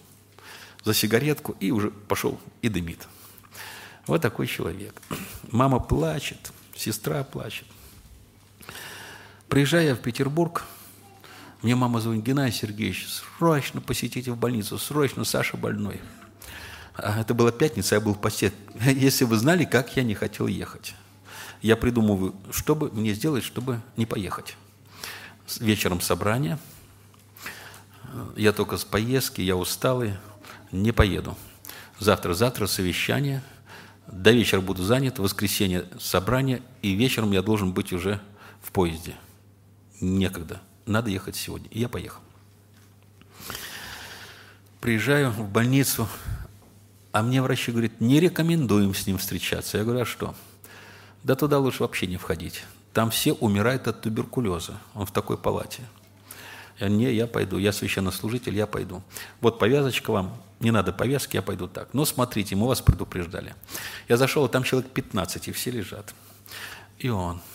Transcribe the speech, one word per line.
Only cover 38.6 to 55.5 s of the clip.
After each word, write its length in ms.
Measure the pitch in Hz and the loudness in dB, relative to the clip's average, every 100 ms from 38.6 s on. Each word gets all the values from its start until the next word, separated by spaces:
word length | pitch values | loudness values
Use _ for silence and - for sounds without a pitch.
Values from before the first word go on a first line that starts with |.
в 100 | - | -4
поезде. 440 | 101 87 80 87 - - - - - - - - - | 0 0 0 -10 -14 -18 -20 -20 -20 -20 -20 -20 -6
Некогда. 600 | 92 95 92 90 80 - - - - | 0 2 0 -2 -10 -12 -16 -12 -2
Надо 240 | 110 117 | 0 0
ехать 260 | 95 - - | -4 -6 -8
сегодня. 320 | - 87 - | -8 -10 -8
И 80 | 110 | -6
я 100 | 117 | -4
поехал. 320 | 90 - - - - - - - - - - - - - - - - - - - - - - - - - - - - | -6 -10 -14 -20 -20 -20 -20 -20 -20 -20 -20 -20 -20 -20 -18 -14 -12 -12 -12 -14 -14 -16 -16 -18 -20 -20 -20 -20 -6
Приезжаю 520 | 120 110 113 143 135 | 0 2 4 4 2
в 180 | 107 104 | 0 0
больницу, 580 | 110 120 135 131 - 107 - - - - - - - - - - | 2 4 4 4 0 -4 -6 -8 -8 -10 -18 -20 -20 -20 -20 -4
а 120 | 107 | 0
мне 180 | 117 131 | 2 2
врачи 300 | 127 127 - | 2 0 0
говорят: 280 | 117 113 - | 0 0 2
"Не 200 | 113 147 | 4 6
рекомендуем 720 | 175 175 165 170 117 104 98 | 6 4 2 2 4 4 4
с 140 | 95 98 | 2 -2
ним 100 | 92 | -2
встречаться". 600 | - 92 - 85 - 101 | -4 -4 -4 -6 -4 -2
Я 60 | |
говорю: 180 | 110 123 | 0 -2
"А 40 | 117 | -2
что?" 300 | - 98 - - - - - - - - - | -6 -8 -8 -18 -20 -20 -20 -20 -20 -20 -6
"Да 120 | 131 135 | 0 2
туда 220 | 147 143 | 4 2
лучше 240 | 131 - | 2 0
вообще 240 | 120 - 92 | -2 -2 -4
не 120 | 92 | -4
входить. 460 | - 82 85 - - - - | -4 -6 -6 -12 -16 -20 -4
Там 160 | 107 113 | 0 2
все 240 | - 147 | 2 0
умирают 540 | 151 110 101 113 131 120 | 2 4 4 2 2 -2
от 140 | 104 | -4
туберкулёза. 760 | 110 113 139 135 110 85 - - - | -4 -4 -4 -2 -2 -2 -6 -12 -12
Он 120 | 107 98 | -8 -4
в 40 | |
такой 260 | 101 - 110 | -2 -2 -2
палате". 440 | 110 | -2